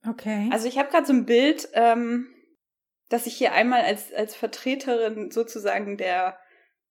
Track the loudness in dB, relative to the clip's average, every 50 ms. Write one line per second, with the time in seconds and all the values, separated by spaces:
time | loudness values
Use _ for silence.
0 | -6 -8 -8 -6 -6 -6 -4 -2 0 0 0 0 -2 -2 -2 -2 -2 2 2 2
1 | 4 4 2 2 4 4 4 6 6 4 2 0 -4 -4 2 4 6 6 4 4
2 | 0 -2 -2 -4 -4 -8 -16 _ _ _ _ _ _ _ _ _ _ _ _ _
3 | _ _ -4 -4 -4 -6 -4 0 0 2 4 4 2 4 4 2 2 2 -2 -4
4 | -6 -10 -6 -6 -6 -6 -6 -8 -8 -8 -8 -6 -4 -4 -4 -4 -2 -2 0 0
5 | 0 -2 -2 -6 -10 -6 -4 -4 -4 -4 -6 -6 -4 -2 -2 -2 -4 -6 -6 -6
6 | -4 -2 -2 0 -2 -4 -4 -8 _ _ _ _ _ _ _ _ _ _